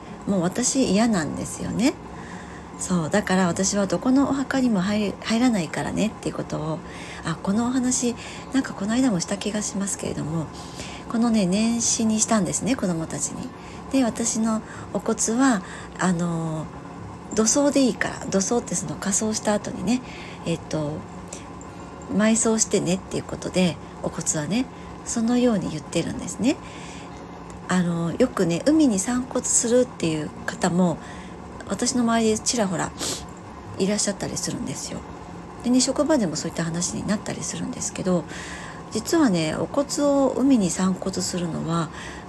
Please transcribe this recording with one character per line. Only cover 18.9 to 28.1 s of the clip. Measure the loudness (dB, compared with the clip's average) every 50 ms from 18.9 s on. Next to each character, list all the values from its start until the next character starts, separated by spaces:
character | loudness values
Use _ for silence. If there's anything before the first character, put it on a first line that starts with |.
| -6
火 | -4 -2 0
葬 | 0 0 0 0 -2
し | 0
た | 0 2 2
後 | 2 0 -4
に | -6 -2 0
ね、 | 0 0 0 -2 -6 -12 -12 -12 -12 -12 -6 -2
え | -2 -2
っ | -2 -2 -4
と、 | -2 -2 -2 -2 -4 -6 -8 -10 -12 -12 -12 -12 -12 -12 -12 -14 -14 -14 -14 -14 -14 -14 -14 -14 -14 -12 -6 0 2
埋 | 4 6 6 6
葬 | 4 4 4 4
し | 2 2
て | 2 2 2
ね | 2 2 0
っ | 0
て | -2 -4 -6
い | -6
う | -6
こ | -6 -8
と | -8 -6 -2
で、 | 2 4 4 4 2 -2 -8 -14 -10 -6 -6
お | -6
骨 | -6 -4 -2 -2 -2 0
は | 0
ね、 | 0 0 0 0 -2 -6 -14 -14 -14 -14 -12 -8
そ | -4 -2 0
の | 2 4 4
よ | 6 6 4 4
う |
に | 2 0 -2
言 | -4 -6
っ | -6
て | -2 -2 -2
る | 0 -2 -4
ん |
で | -6 -6
す | -6 -4 0
ね。 | 2 2 2 0 -4 -12 -12 -12 -12 -12 -14 -14 -12 -12 -12 -12 -14 -14 -14 -14 -14 -14 -14 -10 -4
あ | 0 2 2
の、 | 2 2 0 0 0 -2